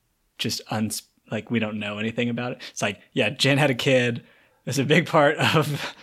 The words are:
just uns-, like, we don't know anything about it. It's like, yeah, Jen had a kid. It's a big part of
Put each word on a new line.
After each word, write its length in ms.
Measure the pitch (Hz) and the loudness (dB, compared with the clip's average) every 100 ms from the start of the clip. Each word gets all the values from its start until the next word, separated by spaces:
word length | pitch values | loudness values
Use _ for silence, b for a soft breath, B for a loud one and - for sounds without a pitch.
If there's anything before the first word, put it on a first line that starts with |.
| _ _ _ - | _ _ _ -8
just 240 | 117 - - | -6 -6 -6
uns-, 320 | 110 110 - - _ - | -4 -4 -6 -12 _ -10
like, 200 | 113 104 | -8 -2
we 80 | 117 | -2
don't 200 | 110 107 | -2 -4
know 180 | 104 104 | -8 -6
anything 320 | 110 113 120 | -6 -2 -2
about 240 | 117 123 | -4 -6
it. 80 | 135 B | -10 B
It's 100 | - | -6
like, 180 | 104 101 _ | -4 -4 _
yeah, 160 | 139 107 | -2 -2
Jen 280 | - 135 139 | 2 2 4
had 120 | 147 | 4
a 40 | 123 | 2
kid. 480 | 143 127 120 117 - b b b - | 2 2 2 -2 -10 b b b -6
It's 120 | 120 | -2
a 60 | 123 | 2
big 200 | 151 143 | 2 4
part 300 | 165 147 156 | 4 4 4
of 560 | 127 160 147 139 B B | 2 2 2 -2 B B